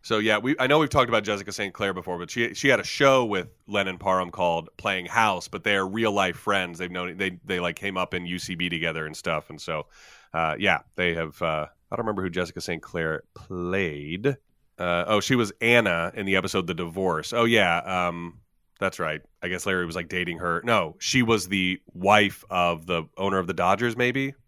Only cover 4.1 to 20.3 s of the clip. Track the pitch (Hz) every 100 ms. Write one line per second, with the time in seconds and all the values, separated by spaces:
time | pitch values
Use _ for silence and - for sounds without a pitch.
4.1 | 92 90 95 87 82 80 - 107 95 90
5.1 | 117 110 92 - 98 104 101 95 107 113
6.1 | 101 95 85 - 98 90 85 92 90 90
7.1 | 87 95 90 - 92 87 82 98 92 90
8.1 | 90 87 87 - 87 87 85 82 80 78
9.1 | 71 - 78 - 78 - 78 - - -
10.1 | - _ 82 80 76 98 82 _ - 90
11.1 | 82 80 - 82 78 76 _ _ - 110
12.1 | 101 95 87 85 - 87 82 - 87 80
13.1 | 78 - - - 90 87 95 90 73 73
14.1 | 90 127 135 _ _ _ - 87 87 85
15.1 | 110 - 131 107 - 113 120 104 85 87
16.1 | - 98 95 92 101 85 85 87 85 95
17.1 | 78 76 117 117 117 90 85 92 92 90
18.1 | 85 85 - _ _ _ _ 95 - 82
19.1 | 78 _ _ 90 90 101 92 85 85 82
20.1 | 90 87